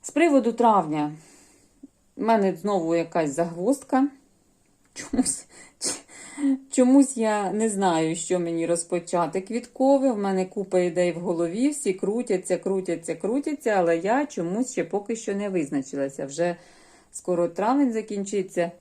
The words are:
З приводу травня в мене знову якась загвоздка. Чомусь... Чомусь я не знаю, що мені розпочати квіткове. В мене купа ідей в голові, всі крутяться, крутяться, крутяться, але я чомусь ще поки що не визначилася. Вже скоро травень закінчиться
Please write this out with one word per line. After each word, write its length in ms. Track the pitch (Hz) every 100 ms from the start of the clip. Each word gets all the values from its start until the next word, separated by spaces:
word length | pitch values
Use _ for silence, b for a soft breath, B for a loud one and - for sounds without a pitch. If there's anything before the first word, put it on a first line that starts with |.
З 80 | -
приводу 420 | 294 339 277 233
травня 600 | 226 240 202 160 151 151 156 b b b b b b - _ _ -
в 60 |
мене 320 | 214 226 190
знову 400 | 160 196 196 160
якась 360 | 170 165 175 151
загвоздка. 760 | 135 170 170 190 285 - 262 277 - _ _ _ _ _ _ _ -
Чомусь... 500 | - - - - - B B _ - - B B B B 285 269 -
Чомусь 460 | - 247 269 262 233
я 360 | 220 208 196
не 160 | 208 220
знаю, 480 | 196 190 165 160 165
що 240 | - 180
мені 260 | 170 165 165
розпочати 720 | 170 - 175 170 175 170 190
квіткове. 720 | 190 226 233 - 262 277 269
В 60 | 214
мене 260 | 196 190
купа 340 | 185 208 190 185
ідей 340 | 180 170 175
в 80 | 165
голові, 480 | 175 170 170 196 277
всі 240 | 285 208
крутяться, 680 | 185 190 226 247 185 - 175
крутяться, 560 | 185 190 185 165 165
крутяться, 560 | 160 196 262 311 294 233
але 280 | 202 170 170
я 280 | 185 254 285
чомусь 460 | - 170 202 254
ще 120 | -
поки 320 | 165 202 202 226
що 180 | -
не 140 | 196 202
визначилася. 800 | 185 139 147 131 139 139 139 139
Вже 300 | 143 175 170 B B B B B
скоро 360 | - - 175 170
травень 440 | 170 208 277 269
закінчиться 800 | 220 214 202 196 202 190 - 175 175